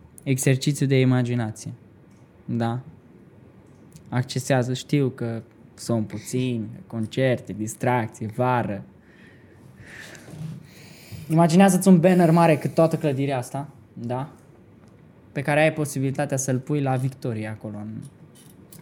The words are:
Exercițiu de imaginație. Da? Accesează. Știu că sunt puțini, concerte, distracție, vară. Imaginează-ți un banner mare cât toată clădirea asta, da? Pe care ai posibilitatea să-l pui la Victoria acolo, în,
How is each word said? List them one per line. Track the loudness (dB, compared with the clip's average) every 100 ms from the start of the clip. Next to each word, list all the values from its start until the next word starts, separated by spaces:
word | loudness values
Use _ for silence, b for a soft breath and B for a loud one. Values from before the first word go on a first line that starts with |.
| -20 -12
Exercițiu | -4 0 2 2 0 -2 2
de | 4
imaginație. | 4 2 0 -2 -4 -8 -14 -16 -20 -20 -20 -20 -20 _ -8
Da? | -4 -2 -4 -10 -20 -20 -20 -20 -20 -20 -20 -20 -20 -20 -20 -6
Accesează. | -4 -2 -6 0 0 0
Știu | -6 -2 0 0
că | -2 -8 -8 -12 -20 -20
sunt | -16 -4 -2 -2
puțini, | -8 -6 -4 -4 -4 -8 -12 -12
concerte, | -8 -6 -2 0 0 -4 -10
distracție, | -8 -4 -2 0 -2 -8 -10 -2
vară. | 0 0 -2 -8 -12 -20 b b b b b b -20 -20 B B B B B -14 -14 -14 B B B B B B 0
Imaginează-ți | 4 6 8 6 6 6
un | 6
banner | 8 6 6
mare | 6 6 4
cât | 0
toată | 2 2 2
clădirea | -2 -2 -2 -4
asta, | -6 -10 -12 -18 -20
da? | -14 -8 -6 -8 -14 -20 -20 -20 -20 -20 -20 -20 -20 -12
Pe | -6
care | 0 4
ai | 4
posibilitatea | 2 -4 -2 -4 -2 -4 -4
să-l | -2 -4
pui | -2 -2
la | 0 -2
Victoria | -4 -6 -8 -6 -8
acolo, | -10 -12 -12
în, | -12 -12 -16 -20 -20 -20 -20 -20 -20 -14